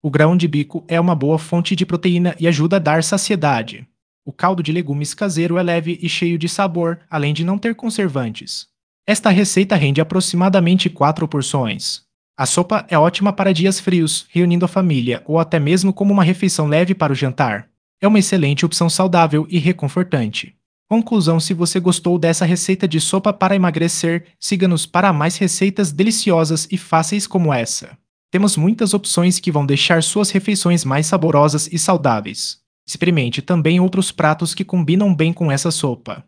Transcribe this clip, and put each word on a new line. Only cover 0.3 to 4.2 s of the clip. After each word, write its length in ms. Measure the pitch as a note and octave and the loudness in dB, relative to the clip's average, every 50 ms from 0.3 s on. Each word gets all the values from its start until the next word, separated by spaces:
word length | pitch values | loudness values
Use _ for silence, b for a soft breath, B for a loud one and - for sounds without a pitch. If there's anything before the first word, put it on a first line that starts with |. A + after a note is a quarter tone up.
| F3 | 4
de 100 | F3+ E3+ | 2 2
bico 380 | E3 D3+ D3+ C#3+ - - E3+ - | 0 0 -2 -4 -4 -8 -14 -8
é 140 | - E3 E3+ | -4 -2 0
uma 140 | E3+ F3+ F3 | 0 0 0
boa 240 | D3+ C3 C#3+ D#3+ D#3 | 0 0 0 0 -2
fonte 360 | D#3 - - E3+ E3+ - G3 | -2 -4 -4 -2 -2 -2 -2
de 120 | E3 F#3 | -4 -2
proteína 500 | F#3 F3 F3 - F#3 F3 F3 F3+ F3+ D#3 - | -4 -4 -2 -2 0 0 2 0 0 -2 0
e 80 | E3 | 0
ajuda 300 | E3 E3+ C#3+ D3+ E3 F#3+ | 0 2 2 2 2 0
a 20 | G3 | 0
dar 240 | D#3+ D3+ D3+ D#3+ D#3 | 2 2 0 0 0
saciedade. 880 | - G#3 G3 - - G#3+ F3+ D#3 D3 C3+ A#2 A2 - - A2 A#2+ _ _ _ _ _ _ _ | 0 -2 -4 -2 -2 -2 0 0 0 0 0 -4 -6 -12 -18 -20 _ _ _ _ _ _ _